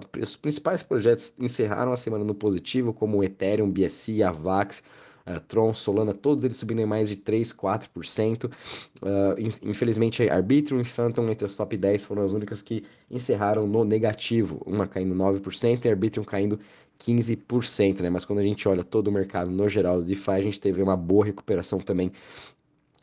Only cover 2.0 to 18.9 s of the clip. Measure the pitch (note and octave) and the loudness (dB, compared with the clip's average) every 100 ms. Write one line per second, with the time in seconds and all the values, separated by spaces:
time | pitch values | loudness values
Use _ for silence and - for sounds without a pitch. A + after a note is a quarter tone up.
2 | A2+ G#2+ G#2 G2+ G#2 F#2 - C3 A#2+ A2 | -4 -4 -2 -2 0 -2 -2 -2 -2 -2
3 | G#2+ G2+ G2 F#2+ F#2+ G#2+ G2+ F2+ F2 - | 0 2 0 0 0 2 2 2 0 -2
4 | - G#2+ G2+ D#2+ E2+ F#2+ G#2 - - - | -2 0 2 0 0 0 0 -4 -16 -20
5 | - - - E2+ - G#2+ A2+ A2 - G2+ | -20 -18 -10 -10 -2 2 2 2 0 0
6 | G#2+ G2 C#3+ C#3+ B2 - A2 A2+ G#2+ G#2+ | 0 0 0 2 0 -4 -4 -2 0 0
7 | G#2+ G2+ - A2 A2+ - F#2+ A2 - - | 0 -2 -2 0 -2 -4 -2 -2 -4 -12
8 | D#2+ - A2 A#2 A#2 - - - - - | -8 -2 0 0 -6 -10 -14 -14 -16 -8
9 | - G2 G2 F#2+ A2 - G2+ G2+ A#2+ A2 | -2 2 2 0 -2 -4 -6 -2 0 2
10 | A2+ - A#2 F2 F#2+ C#3+ D3 C3 A#2+ - | 2 2 2 4 4 4 4 0 -2 -2
11 | A#2+ A#2 A2+ G#2+ G2+ - G2+ G#2 G2 G#2 | 0 0 0 -2 -4 -4 -6 0 2 2
12 | - G2+ G2 G#2 G#2+ G#2+ - A2 - _ | 0 -2 0 -2 -4 -8 -6 -8 -8 _
13 | - B2 A#2+ G#2+ G#2 G#2+ G#2 A2 G#2+ G#2+ | -12 -6 -2 0 2 2 2 2 4 4
14 | G#2+ G#2+ - A2+ F#2+ D#2 - G2+ F#2+ F#2+ | 2 0 0 2 2 -2 -4 -2 -2 -2
15 | F#2 F#2 F#2+ G2 G2 - A#2 A#2+ A#2+ G2+ | -2 2 2 2 -2 -2 0 2 2 2
16 | G#2+ A2 G#2 G2+ G2+ G#2 - - _ - | 0 -2 -4 -2 -2 -2 -8 -20 _ -8
17 | - A#2+ A2+ G#2+ - A#2+ A#2+ - G2 F#2+ | 0 2 2 -2 -2 -2 0 2 2 2
18 | F2 F2+ - G2+ G2+ G2+ G#2 F#2 F2 | 0 -2 -2 0 0 0 0 0 0